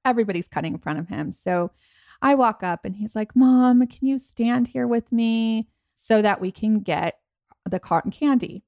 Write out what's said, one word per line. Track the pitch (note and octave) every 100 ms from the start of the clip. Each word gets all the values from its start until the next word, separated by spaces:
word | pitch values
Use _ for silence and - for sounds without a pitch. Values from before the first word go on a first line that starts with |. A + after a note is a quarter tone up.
| C4
everybody's | A#3+ G#3 F3 E3+
cutting | - D#3+
in | E3+
front | - D#3
of | E3+
him. | F#3+ D3+
So | - - F3+ F3 - _ _ _ _
I | C4+ C#4
walk | A#3+ G#3+
up | F#3 E3+ -
and | F#3+
he's | G#3 A3
like, | G#3+ -
"Mom, | B3+ B3+ B3+ B3 B3
can | - C4
you | C4+
stand | - - A#3 B3 A#3+
here | C4 B3
with | A#3 A3+
me | A#3 A3+ A3+ A3+ A3 A3 _ _ -
so | - A3
that | G#3 G3
we | F#3
can | - G#3+ G#3+
get | F#3+ D#3 E3+ - _ _ _ _ -
the | F3+
cotton | - E3 -
candy?" | - D4 C4 - F#3+